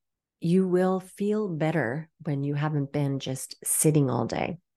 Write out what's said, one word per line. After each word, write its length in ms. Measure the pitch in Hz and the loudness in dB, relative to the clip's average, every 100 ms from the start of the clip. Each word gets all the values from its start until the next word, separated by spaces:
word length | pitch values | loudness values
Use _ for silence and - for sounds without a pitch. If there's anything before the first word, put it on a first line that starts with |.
| _ _ _ _ | _ _ _ _
You 280 | 165 185 185 | 2 2 4
will 320 | 180 185 185 | 2 2 0
feel 500 | 185 - 202 214 208 | -4 -6 -2 -2 -2
better 600 | 156 160 165 113 147 156 - | -2 0 0 0 -2 -8 -10
when 200 | - 139 | -4 -2
you 100 | 143 | -2
haven't 400 | 143 156 147 139 | -2 0 -2 -2
been 260 | 147 139 139 | -2 -2 -2
just 360 | - 135 - - - | -4 -8 -10 -10 -4
sitting 440 | - 156 151 131 | 2 4 4 4
all 160 | 123 117 | 0 -2
day. 320 | - - 165 _ | -2 -4 -6 _